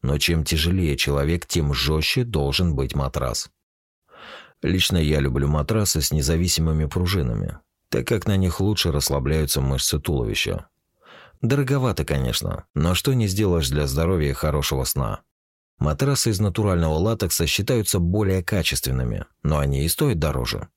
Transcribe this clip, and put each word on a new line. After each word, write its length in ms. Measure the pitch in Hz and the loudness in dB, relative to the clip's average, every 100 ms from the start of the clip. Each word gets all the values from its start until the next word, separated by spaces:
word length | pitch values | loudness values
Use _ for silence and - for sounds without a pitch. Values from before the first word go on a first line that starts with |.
Но 160 | 64 73 | 0 0
чем 260 | - 82 | 2 0
тяжелее 540 | 76 80 82 95 85 67 | 0 0 0 0 0 0
человек, 480 | - 71 71 85 - | 0 0 0 -2 -2
тем 260 | - 73 | -2 0
жёстче 520 | 69 73 78 78 - 120 | 0 0 0 0 -2 -2
должен 500 | 98 69 69 90 69 | -2 0 0 0 0
быть 200 | 67 71 | -2 -2
матрас. 540 | 67 71 65 55 - _ _ _ _ _ _ - - - - _ | -2 -2 -4 -4 -8 _ _ _ _ _ _ -20 -20 -20 -20 _
Лично 360 | 76 92 - 90 | -2 0 2 2
я 240 | 76 76 | 2 2
люблю 260 | 69 64 69 | 2 2 2
матрасы 540 | 76 71 110 101 80 | 0 0 0 0 0
с 100 | 71 | 0
независимыми 720 | 78 69 82 87 - 80 78 76 | 0 2 2 2 2 2 2 0
пружинами, 760 | 90 90 95 65 53 50 - _ _ _ | 0 0 0 0 -2 -4 -8 _ _ _
так 180 | - 120 | -4 0
как 220 | 113 107 | -2 2
на 80 | 98 | 2
них 240 | 92 - | 2 0
лучше 320 | 98 101 87 | 0 0 0
расслабляются 680 | 71 - 69 65 78 73 - | 0 0 -2 0 0 0 0
мышцы 380 | 67 67 - 76 | 0 0 -2 -2
туловища. 680 | - 71 57 52 - - - _ _ _ - - - _ | -2 -2 -2 -2 -4 -4 -10 _ _ _ -20 -20 -20 _
Дороговато, 640 | 117 139 127 143 127 87 73 | 0 0 2 2 0 -2 -2
конечно, 600 | 71 64 57 50 50 - | 0 0 -2 -4 -8 -6
но 220 | - 82 90 | -2 0 2
что 180 | - | 0
не 140 | 131 107 | 2 0
сделаешь 420 | 95 104 85 69 | 2 2 2 2
для 180 | 71 73 | 0 0
здоровья 440 | 67 82 92 73 | 0 0 2 0
и 20 | |
хорошего 500 | 67 78 73 71 67 | 0 0 0 -2 -2
сна. 380 | 64 - 62 50 _ _ _ _ _ _ | -2 -2 -2 -6 _ _ _ _ _ _
Матрасы 520 | 73 73 139 139 117 | -2 2 0 0 0
из 100 | 98 | 2
натурального 560 | 104 87 101 87 82 78 | 0 2 2 2 2 2
латекса 500 | 101 113 92 - 78 | 0 0 -2 0 0
считаются 540 | - 101 127 104 98 | 0 0 0 2 0
более 420 | 85 98 101 92 | 2 2 2 0
качественными, 840 | 90 101 82 - - 64 62 50 - _ | 0 -2 0 -2 -2 -2 -2 -4 -8 _
но 160 | 73 76 | 0 2
они 240 | 71 69 | 2 0
и 60 | 73 | 0
стоят 300 | - 147 92 | 0 0 2
дороже. 500 | 76 67 60 52 - | 0 0 -4 -6 -10